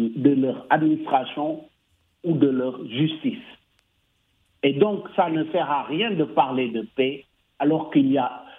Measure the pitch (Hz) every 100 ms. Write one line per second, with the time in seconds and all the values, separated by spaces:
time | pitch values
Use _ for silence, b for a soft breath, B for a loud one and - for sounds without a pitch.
0 | 113 135 135 135 131 - - 156 156 156
1 | - 135 127 - 151 156 - _ _ _
2 | _ _ 175 151 139 131 127 127 - 117
3 | 156 156 131 - - - _ _ _ _
4 | _ _ _ _ _ - 139 139 208 196
5 | - - 165 160 151 175 143 143 - 156
6 | 226 180 147 - 139 131 123 110 107 -
7 | 131 139 - _ _ - 143 156 - 156
8 | 135 139 127 - B